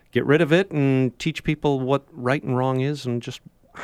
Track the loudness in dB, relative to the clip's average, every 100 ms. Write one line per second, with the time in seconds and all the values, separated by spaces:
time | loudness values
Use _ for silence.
0 | _ -2 2 2 4 2 2 0 2 2
1 | 0 -2 -6 -4 -4 -2 0 0 0 -2
2 | -2 -6 -2 -2 0 0 0 0 -2 -4
3 | -4 -6 -6 -14 -20 _ _ -16